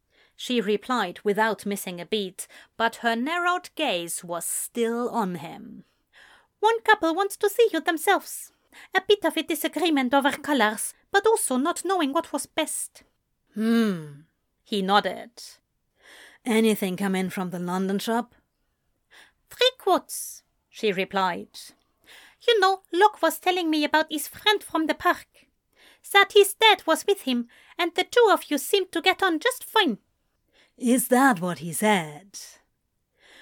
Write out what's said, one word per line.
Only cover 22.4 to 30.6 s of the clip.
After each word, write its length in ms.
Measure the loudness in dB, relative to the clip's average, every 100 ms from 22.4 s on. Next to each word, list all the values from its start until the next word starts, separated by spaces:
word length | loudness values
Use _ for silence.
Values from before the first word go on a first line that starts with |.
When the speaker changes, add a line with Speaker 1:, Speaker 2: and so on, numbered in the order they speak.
| 2
Speaker 1:
"You 140 | 4
know, 220 | 4 0 _
Locke 280 | 4 4 4
was 200 | -2 0
telling 280 | -2 0 0
me 140 | 0
about 300 | 2 2 0
his 160 | -4 -10
friend 340 | -4 0 0
from 240 | 0 -2 -2
the 80 |
park. 540 | 0 0 0 -4 _ _ _ _ _ _ _ 0
That 220 | 2 4
his 200 | 6 4
dad 320 | 4 2 4 2
was 180 | -2
with 180 | 0 -2
him, 260 | -2 -2 -4 _ -14 -6
and 160 | -4
the 100 | -2
two 240 | 0 4 4
of 140 | 4 0
you 100 | -4
seemed 340 | 0 0 0
to 100 | -2
get 220 | 0 2
on 160 | 0 0
just 240 | -2 -4
fine." 340 | -2 2 2 0 _ _ _ _ _ _